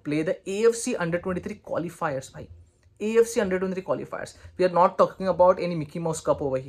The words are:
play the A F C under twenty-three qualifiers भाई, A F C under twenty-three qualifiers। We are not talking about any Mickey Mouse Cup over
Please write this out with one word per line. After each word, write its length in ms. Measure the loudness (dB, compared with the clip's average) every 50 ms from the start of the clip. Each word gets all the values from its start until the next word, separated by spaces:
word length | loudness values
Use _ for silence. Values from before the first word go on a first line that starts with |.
| -6 -4
play 160 | -2 -2 -2
the 100 | -2 -4 -6 -6 -6
A 100 | -2 2 2 2
F 40 | 2 2
C 160 | -2 -4 -4 -2 -2
under 180 | -2 -2 -2 -2
twenty-three 320 | -4 -6 -6 -6 -10 -12 -12 -10 -6
qualifiers 600 | -6 -4 -6 -6 -6 -6 -6 -4 -4 -6 -8 -12 -16
भाई, 140 | -18 -18 -18 -20 -20 -20 _ _ _ _ _ _ -6
A 140 | -4 2 4 4
F 100 | 4 4 2
C 100 | 0 0
under 180 | 0 0 0
twenty-three 240 | -2 -2 -4 -4 -4 -4
qualifiers। 440 | -4 -4 -4 -8 -10 -10 -12 -12 -16 -18 -20 -8 _ 0
We 100 | 2 4
are 60 | 6 6
not 180 | 4 4 6 4
talking 340 | 2 2 2 -2 -2 0 4
about 280 | 6 6 6 6 4 0 -4
any 120 | -4 -4 -6
Mickey 200 | -8 -8 -6 -4 -4
Mouse 180 | -6 -2 0 -2
Cup 160 | 0 0 0 -4
over 140 | -4 -4 -4